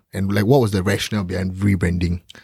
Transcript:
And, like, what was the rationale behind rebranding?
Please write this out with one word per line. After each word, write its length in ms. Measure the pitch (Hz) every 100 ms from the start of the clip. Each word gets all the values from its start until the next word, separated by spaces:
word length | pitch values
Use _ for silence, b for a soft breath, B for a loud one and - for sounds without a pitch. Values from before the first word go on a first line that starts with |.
| _
And, 180 | 98 98
like, 120 | 101 104
what 140 | 139
was 100 | 110
the 100 | 101
rationale 420 | 95 101 - 107
behind 280 | 90 92 92
rebranding? 680 | 92 101 92 87 87 87 87 _ -